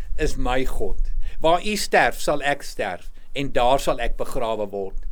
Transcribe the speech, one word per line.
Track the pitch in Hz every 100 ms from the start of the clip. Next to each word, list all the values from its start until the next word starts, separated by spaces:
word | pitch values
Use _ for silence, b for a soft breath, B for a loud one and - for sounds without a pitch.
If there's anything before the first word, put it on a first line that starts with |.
| b -
is | 147 127
my | 127 131 131
God. | - - - - - B B
Waar | 156 175 202
u | 208
sterf, | - 185 127 -
sal | - 147
ek | 143 143
sterf | - - 104 90 - b b
en | 131 139
daar | 127 123 139
sal | - 127
ek | 117 -
begrawe | 120 135 113 110 101
word. | 101 95 - -